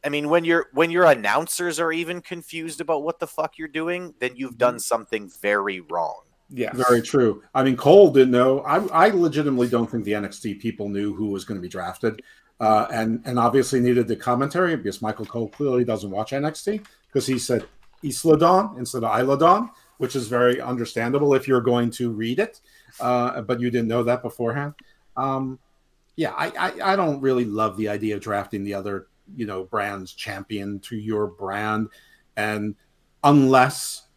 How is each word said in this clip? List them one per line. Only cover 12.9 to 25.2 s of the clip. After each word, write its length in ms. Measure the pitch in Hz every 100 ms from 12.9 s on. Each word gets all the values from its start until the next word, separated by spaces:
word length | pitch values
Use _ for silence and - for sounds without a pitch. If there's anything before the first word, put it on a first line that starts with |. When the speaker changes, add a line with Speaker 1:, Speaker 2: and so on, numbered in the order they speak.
Speaker 3:
and, 300 | 117 113 113 -
and 120 | 123
obviously 400 | 120 135 123 131
needed 300 | 123 123 113
the 80 | 107
commentary 580 | - 123 139 170 180
because 280 | 151 101 95
Michael 240 | 107 107 107
Cole 240 | 120 113
clearly 340 | - 147 127
doesn't 260 | 123 107 101
watch 220 | 95 110
N 140 | 135 151
X 160 | 156
T 160 | - 208 - _ _
'cause 140 | 135 120
he 120 | 127
said 280 | - 120 - - - _
Isla 360 | 147 131 165 147
Dawn 380 | 170 185 214 127
instead 260 | 120 123
of 160 | 113 107
Isla 180 | 131 139
Dawn, 300 | 165 196 233 _ _ _
which 180 | 123 135
is 120 | 107
very 340 | 120 123 123
understandable 720 | 123 123 113 - 117 139 143
if 120 | 135 135
you're 140 | 127
going 300 | 117 120 120
to 200 | - 120
read 280 | 107 113 131
it, 240 | 226 - _ _ _ -
uh, 420 | 123 123 123 131
but 180 | 107 120
you 100 | 123
didn't 180 | 120 113
know 140 | 117
that 180 | 120 123
beforehand. 500 | 113 - 117 139 147 - _ _ _
Um, 400 | -